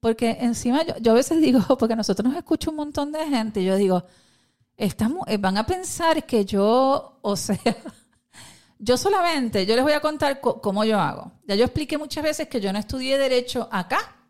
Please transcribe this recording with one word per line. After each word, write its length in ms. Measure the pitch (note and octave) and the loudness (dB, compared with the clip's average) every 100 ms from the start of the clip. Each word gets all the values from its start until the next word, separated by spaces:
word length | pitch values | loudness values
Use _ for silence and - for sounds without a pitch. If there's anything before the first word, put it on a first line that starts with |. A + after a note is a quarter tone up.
porque 380 | A3+ A3+ A#3 - | 0 0 0 0
encima 440 | A#3+ A3+ B3 C4 | -2 0 0 0
yo, 100 | E4 - | 0 0
yo 120 | A3+ | 4
a 20 | |
veces 260 | A3+ B3+ E4 | 4 4 4
digo, 200 | D4+ B3+ | 6 4
<laughs> 180 | F#3+ B3+ | 4 2
porque 160 | A3+ | 2
nosotros 340 | A3+ G#3+ F#3+ A3+ | 0 0 0 0
nos 80 | D4+ | -2
escucha 340 | - D#4 - | -2 -2 -2
un 60 | D#4 | -4
montón 360 | D4 D4 C#4+ | -6 -4 -4
de 120 | D#4 D#4 | -4 -2
gente, 340 | C4+ A3 G#3 | -2 -2 -2
y 60 | F#3 | 0
yo 100 | F#3+ | 2
digo, 280 | G3 F3+ F3+ _ _ _ _ _ _ _ | 4 2 -2 _ _ _ _ _ _ _
"Estas 320 | G#3+ - G#3+ | -4 0 -2
mu-, 160 | E4 - | -2 -2
eh, 80 | G#3 | 0
van 200 | F#3+ G3 | 0 0
a 80 | |
pensar 640 | A#3+ F#4 F#4 - E4 D#4+ - | -2 -4 -4 -2 0 0 0
que 180 | A#3 | 0
yo, 760 | G3 G#3 G3+ B3 C4 C4+ - _ | 0 2 4 4 4 0 -2 _
o 140 | G#3 G3+ | -4 -4
sea, 220 | - G3 - - D4+ - _ _ | -2 -2 0 -2 -10 -20 _ _
<laughs> 600 | _ - - - _ _ | _ -20 -20 -20 _ _
yo 160 | G#3+ B3 | -2 0
solamente, 680 | G4 G4+ F4 D#4 A#3+ G#3+ F#3+ | 2 2 2 0 0 -2 0
yo 100 | A#3 | 2
les 80 | |
voy 80 | C#4 | 2
a 80 | D4 | 0
contar 400 | D4+ D4+ D4 C#4 | -2 -2 -2 0
co-, 200 | B3+ A3 | -2 -2
cómo 240 | G#3 G3 | -2 0
yo 140 | A3 G#3+ | 0 2
hago". 320 | D3+ - - _ - | 0 -4 -14 _ -4
Ya 80 | |
yo 100 | G3+ | 0
expliqué 320 | A#3+ C#4 D4+ D4+ | 0 0 -4 -6
muchas 280 | D4+ - | -6 -4
veces 240 | D4+ D4+ D4+ | -4 -4 -4
que 120 | B3+ | -4
yo 120 | G3 | -4
no 80 | G3 | -4
estudié 380 | G#3+ C4 C4 C4+ | -6 -6 -2 0
Derecho 500 | C4+ B3+ B3 B3+ A3 | 2 0 -2 -6 -4
acá 460 | G3 F3+ D4 - - _ | -6 -2 -4 -4 -16 _